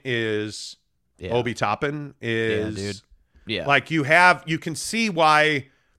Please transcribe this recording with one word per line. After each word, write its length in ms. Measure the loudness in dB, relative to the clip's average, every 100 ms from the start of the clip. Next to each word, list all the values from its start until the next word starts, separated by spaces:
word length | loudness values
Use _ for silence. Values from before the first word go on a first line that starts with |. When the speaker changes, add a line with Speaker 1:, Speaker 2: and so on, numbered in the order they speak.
Speaker 1:
is 720 | -4 -2 -2 -2 -4 -8 -14 -18 _ _ _ -12
Speaker 2:
Yeah. 140 | -4
Speaker 1:
Obi 200 | -2 -2
Toppin, 600 | -2 -2 -2 -4 -6 -10 -8
Speaker 2:
Yeah, 80 | -4
Speaker 1:
is 440 | -2 0 -2 -4
Speaker 2:
dude. 260 | -6 -6 -8 -14 _ _ _ -8
Yeah. 200 | -4 0
Speaker 1:
like, 240 | 0 2
you 140 | -2
have, 380 | 2 6 6 4 0
you 120 | -6
can 160 | -6
see 360 | -8 -6 -2 -2
why 560 | 2 4 4 4 0 -6 _ _